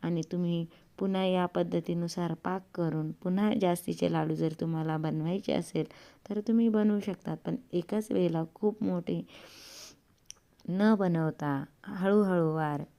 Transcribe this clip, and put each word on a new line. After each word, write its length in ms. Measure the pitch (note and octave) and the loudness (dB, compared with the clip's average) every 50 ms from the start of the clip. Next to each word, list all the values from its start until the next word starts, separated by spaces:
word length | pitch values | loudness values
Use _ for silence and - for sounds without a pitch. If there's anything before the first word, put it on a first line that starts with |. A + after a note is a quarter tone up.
| - | -4
आणि 180 | E3 E3+ E3 D#3 - F3+ | -2 0 -2 -2 -2 -2
तुम्ही 320 | F3 F3+ E3+ E3+ E3+ E3+ E3 - - - _ _ - | -2 0 0 0 0 -2 -4 -10 -16 -20 _ _ -4
पुन्हा 260 | F#3+ G3 F#3+ F#3+ F#3+ | -2 0 0 0 2
या 200 | F#3 F#3 F3+ F3+ | 2 2 2 2
पद्धतीनुसार 880 | F3 - F3 F3 F3 - E3+ E3 - E3+ E3+ E3+ E3+ - F3+ F3 E3 E3 - - | 0 0 0 0 0 0 -2 -2 -2 -2 -2 -2 -4 -4 -4 -2 -2 -4 -4 -4
पाक 180 | F3+ F#3 F#3+ F#3 - - | -4 -4 -4 -6 -8 -6
करून 360 | - E3+ D#3+ D#3 D#3+ D#3 D#3 D#3+ | -2 -2 0 0 -2 -2 -4 -6
पुन्हा 360 | - - F3+ F#3 G3 G#3 G#3+ G#3 - | -6 -4 -2 0 2 2 2 2 2
जास्तीचे 500 | F#3+ F3 F3 F3 - - E3+ E3 F3 E3 E3 | 2 2 2 0 -2 -6 -2 0 0 0 2
लाडू 220 | D#3+ D#3 D#3+ D#3+ | 0 0 0 0
जर 180 | D#3 E3 D#3+ D#3+ - | 0 0 -2 -2 -2
तुम्हाला 360 | E3 E3 D#3+ D#3+ D#3+ D#3+ D#3 | -4 -2 -2 -2 -2 -2 -2
बनवायचे 560 | D#3 D#3 D#3+ D#3 D#3 D#3 E3 F3+ G3 - - C#2 | -2 -2 -2 -2 -2 -2 -2 -2 -2 -2 -2 -2
असेल 380 | C#3+ E3+ - - E3 D#3 - - - - - - _ - - | -2 -2 -2 -4 -4 -4 -4 -8 -16 -20 -20 -20 _ -12 -8
तर 120 | G3+ G#3 G3+ - | -6 -4 -2 2
तुम्ही 200 | A3+ A#3 A#3 A3+ | 2 4 4 4
बनवू 320 | G#3+ G#3+ G#3 G#3+ G#3 G#3 | 4 4 4 4 2 2
शकता, 340 | G3 G#3 F3+ - - E3 D#3+ | 0 -4 -6 -6 -6 -6 -6
पण 200 | D#3+ - E3 E3+ - - - - | -6 -4 -6 -6 -6 -6 -4 -4
एकाच 380 | F3+ E3 - G3+ G#3+ G#3+ - | -4 -4 -2 -4 -4 -2 -2
वेळेला 320 | - F#3 F3+ E3+ E3 E3 D#3+ D#3+ - | 0 2 2 2 2 0 -4 -6 -6
खूप 280 | - - G#3 G#3 - G#3+ | -2 -2 -2 -2 0 -2
मोठे 380 | G3 F#3 F3 E3+ - F3 E3+ - - - - - - - - - - - - - - - _ _ _ _ _ _ - - _ _ _ _ _ - | -2 -2 -2 -2 -2 -4 -4 -4 -8 -14 -20 -20 -20 -20 -20 -20 -20 -20 -20 -20 -20 -20 _ _ _ _ _ _ -20 -20 _ _ _ _ _ -10
न 300 | - F3 F#3+ G#3 G#3+ A3 | -6 -2 2 4 4 4
बनवता 680 | G3 G3 F3+ E3+ E3 D#3+ D#3 D3+ - D3+ D3 C#3 C#3 D3 - _ _ - | 4 4 2 2 2 2 0 0 -2 -2 -2 -2 -2 -4 -6 _ _ -16
हळूहळूवार 960 | G3+ G3+ F#3 F#3 G3 G3+ G#3+ G#3 F#3+ F#3 F3 E3 D#3 D#3 D#3+ D#3 D3+ D3 C#3+ D#3 - - | -12 -6 0 2 4 6 6 6 4 4 4 4 2 2 0 0 -2 -2 -4 -6 -10 -14